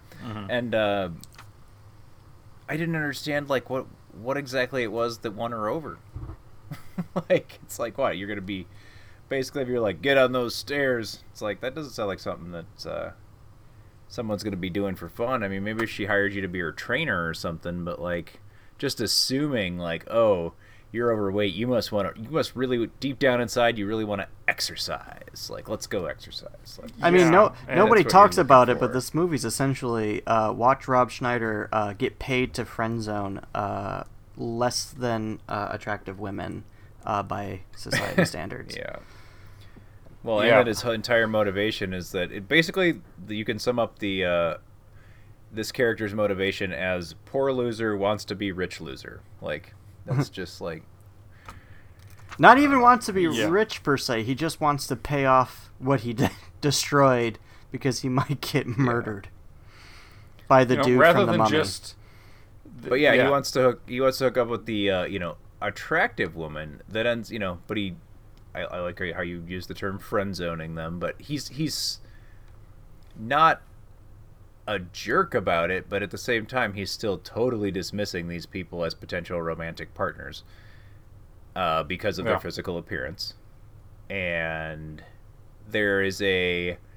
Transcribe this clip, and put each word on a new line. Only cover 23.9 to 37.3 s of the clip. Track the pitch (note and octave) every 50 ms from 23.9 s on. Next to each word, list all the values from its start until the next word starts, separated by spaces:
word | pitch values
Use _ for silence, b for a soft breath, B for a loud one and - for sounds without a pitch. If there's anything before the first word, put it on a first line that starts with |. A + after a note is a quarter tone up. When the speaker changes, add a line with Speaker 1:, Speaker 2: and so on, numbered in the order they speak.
| A2 A2 A2
Speaker 2:
wanna | G#2 G2+ G2 F#2+ - - - - -
exercise. | - - - - D#2+ - - - D#2 - - - - - - - - - - -
Like, | - - - G#2+
let's | G#2+ G#2 -
go | - - G2 E2+
exercise." | C#2+ C2+ - - - - - - - - - - - - -
Like, | - - - - D#3+
Speaker 3:
I | F3
mean, | F3+ F#3 F3
Speaker 1:
Yeah, | E3
Speaker 3:
no, | E3 G3 G#3+ - B B B -
Speaker 1:
and | C3 F3
Speaker 3:
nobody | G#3 G#3+ A#3 G#3 D#3+
Speaker 2:
that's | - -
what | F#3+
you're | G3+
Speaker 3:
talks | G#3 F#3 F#3+
about | D#3+ B2+ C#3 B2+ B2 A#2
Speaker 2:
looking | B2
Speaker 3:
it, | -
but | B2+ A2+
Speaker 2:
for. | A#2
Speaker 3:
this | B2+ - - -
movie's | D#3 F3 F3+ D#3+ B2 A#2+
essentially, | A#2 - - C#3 C3+ C3 - C3 A#2+ A#2 A2+ G#2+ G#2+ G#2 - -
uh, | - A2+ A2+ A2 G#2+ G2+
watch | G#2 A2+ B2+ C3+ C3+ - -
Rob | C3 B2+ B2 A2
Schneider, | - - C3 B2 A#2+ A#2+ A2+ A2 G#2+ G#2 - - -
uh, | A2 G#2 G#2 G2+
get | G#2 C3 - - -
paid | - - C3 B2+ B2+ B2 -
to | - A#2+
friend | - - - A2+ A2+ A#2 A#2 A2
zone, | G#2 G#2 G#2 G2+ G2 G2 - - - -
uh, | G2+ G#2 G2+ G2+ G2 G2+ G2 G2 F#2+ - - - - - - -
less | - B2 A#2+ A2+ A#2 B2 B2 - - - -
than, | - C3 B2 A#2+ A2+ A2 A2 A2 A2 - - -
uh, | G#2+ G#2 G#2 -
attractive | - G#2 - A2 G#2 G2 - - F#2+ G2
women, | G#2 G2 F#2+ G2+ F2+ F#2+ F2+ F#2+ - b b b b b b - -
uh, | - G#2+ G2+ F#2+
by | G2